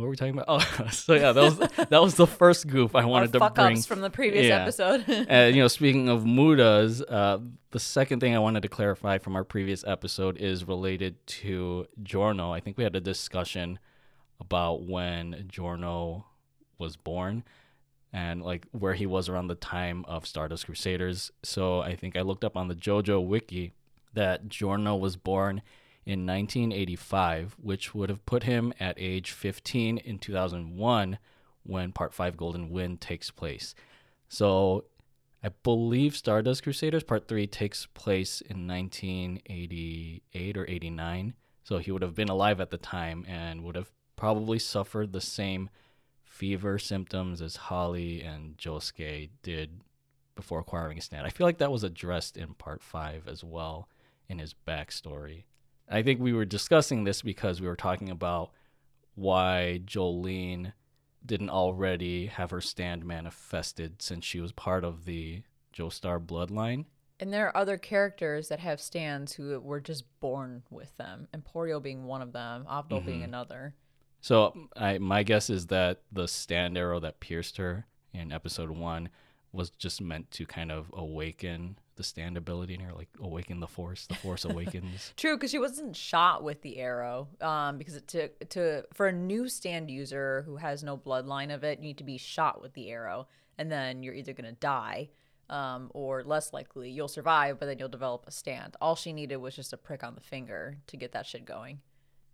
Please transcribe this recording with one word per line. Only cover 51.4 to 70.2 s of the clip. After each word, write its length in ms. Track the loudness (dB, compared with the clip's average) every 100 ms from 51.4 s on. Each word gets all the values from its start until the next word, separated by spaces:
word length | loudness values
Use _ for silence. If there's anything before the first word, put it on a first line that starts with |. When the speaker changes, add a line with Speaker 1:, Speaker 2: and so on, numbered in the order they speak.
| 2
Speaker 1:
like 140 | 4
that 120 | 0
was 120 | 0
addressed 540 | -4 -6 -4 -4 -4 -10
in 180 | -14 -14
Part 260 | -14 -14
Five 460 | -12 -10 -8 -10 -12
as 160 | -14
well 440 | -12 -10 -8 -10 -14 _ _ _ -12
in 120 | -10
his 160 | -10 -12 -6
backstory. 760 | -6 -6 -12 -10 -12 -12 -16 -20 _ _ _ -2
I 100 | 2
think 180 | 2 2
we 100 | 2
were 140 | 2 0
discussing 580 | -2 6 6 6 0
this 180 | 0 -2
because 380 | -4 -2 -2 -2
we 80 | -4
were 80 | -4
talking 340 | -2 -2 -4
about 420 | -4 -2 -2 -4 _ _ _ _ _ _ -4
why 640 | 2 4 4 2 0 -2 -4
Jolene 880 | -2 0 0 -4 -4 -4 -6 -8 -12 _ _ _ _ -6
didn't 240 | -4 0
already 800 | 2 2 2 0 0 -2 -4 -4
have 240 | -6 -6
her 100 | -6
stand 440 | -8 -6 -6 -6 -8
manifested 960 | -8 -10 -14 -8 -8 -6 -8 -10 -10
since 240 | -10 -8 -8
she 140 | -8
was 120 | -8
part 320 | -8 -2 -2
of 220 | -2 -6 -10
the 360 | -8 -8 -10 -14 _ _ -10
Joestar 480 | -10 -6 -4 -4 -4
bloodline. 600 | -6 -4 -4 -4 -4 -8 _ _ _
Speaker 2:
And 120 | -6
there 140 | -2 0
are 100 | 0
other 200 | 0 -2
characters 680 | -2 0 0 0 -4 -4 -4
that 100 | -6
have 220 | -4 -6
stands 520 | -6 -6 -6 -6 -8
who 260 | -10 -8 -8
were 200 | -6 -8
just 240 | -8 -12 -12
born 440 | _